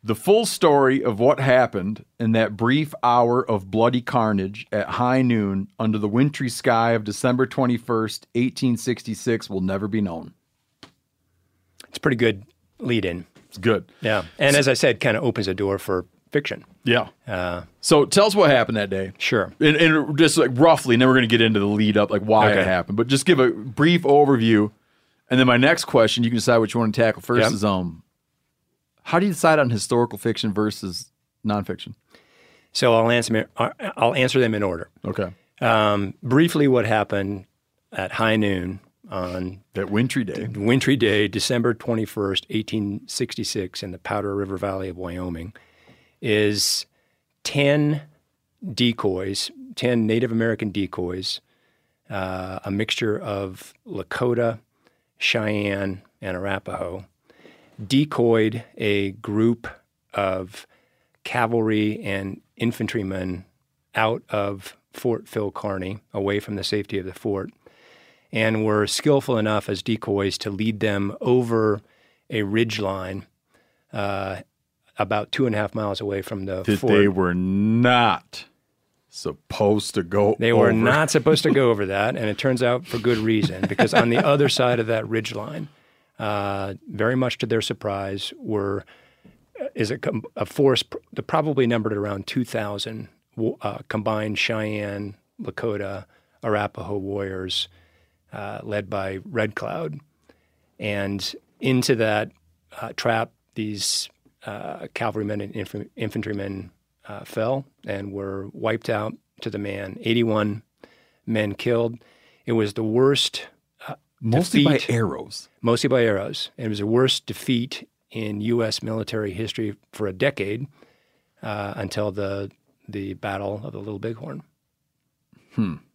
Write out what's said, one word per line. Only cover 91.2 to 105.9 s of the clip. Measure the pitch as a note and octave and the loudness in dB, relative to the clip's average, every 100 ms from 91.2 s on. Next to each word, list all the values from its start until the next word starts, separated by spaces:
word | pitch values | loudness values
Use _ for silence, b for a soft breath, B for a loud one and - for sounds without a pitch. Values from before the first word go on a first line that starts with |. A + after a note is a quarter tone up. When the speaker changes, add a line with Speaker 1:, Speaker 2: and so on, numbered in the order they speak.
Speaker 2:
probably | - D#3+ D3+ C3+ A#2+ | -4 -2 0 0 0
numbered | A#2 A2 | 0 -2
around | G#2 G#2 G2 F#2+ | -4 -4 -6 -6
two | C3+ | -6
thousand, | A#2+ A2+ G#2 G#2 A#2 A2 A2 _ _ - | -4 -6 -6 -8 -10 -12 -16 _ _ -4
w-, | A2 - | -4 -4
uh, | G#2 - - | -8 -8 -6
combined | A2 A2 G#2+ G#2+ G#2 | -4 -2 -2 -4 -4
Cheyenne, | - A2 G#2+ G#2+ G#2 G2+ G2+ G2+ _ _ | -2 -2 -4 -6 -6 -8 -10 -14 _ _
Lakota, | - - A#2 G#2 G2 G2 - _ _ _ | -12 -6 -4 -4 -6 -10 -14 _ _ _
Arapaho | A#2+ G#2 G#2 - F#2 G#2 | -2 0 -2 -6 -8 -8
warriors, | F#2+ G2+ G2 F#2+ F#2 - - _ _ _ _ _ _ | -6 -6 -6 -8 -6 -6 -8 _ _ _ _ _ _
uh, | G#2+ G2+ G#2 | -14 -12 -12
led | A2 G#2 F#2+ | -6 -6 -4
by | G2+ F#2+ G2 | -6 -6 -8
Red | C#3+ A#2+ A2 | -6 -2 -2
Cloud. | G#2 A2 F2 D#2+ D3 _ _ _ _ _ _ _ _ | -4 -8 -6 -8 -10 _ _ _ _ _ _ _ _
And | G#2+ G2+ G2 G2+ - - _ _ | -6 -4 -4 -4 -8 -12 _ _
into | C3 B2+ B2 A#2+ | 0 2 2 2
that, | A2 G#2 A2 _ _ _ _ - | 2 0 -4 _ _ _ _ -14
uh, | A#2 B2+ | -12 -4
trap, | B2 A2+ A#2 _ _ | -2 -2 -2 _ _
these, | - G#2+ G#2 - - - _ _ _ | -8 -8 -6 -4 -4 -8 _ _ _
uh, | - G2+ - - D#2+ | -14 -12 -12 -12 -12
cavalrymen | - A#2 G#2 G2+ G#2 | -6 -4 -4 -4 -6
and | G2+ | -6
inf-, | A2+ G2 G#2 G#2 | -8 -8 -10 -12